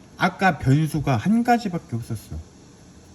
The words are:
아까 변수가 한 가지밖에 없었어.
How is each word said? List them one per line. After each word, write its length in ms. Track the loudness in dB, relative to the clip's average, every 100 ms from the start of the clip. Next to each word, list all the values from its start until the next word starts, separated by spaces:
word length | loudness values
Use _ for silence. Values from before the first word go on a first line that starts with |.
| -20 -4
아까 420 | -4 2 0 2
변수가 580 | 2 2 2 -2 -2 0
한 280 | 2 2
가지밖에 500 | 2 2 0 -8 -8 -10
없었어. 400 | -8 -10 -10 -14 -14 -20 -20 -20 -20 -20 -20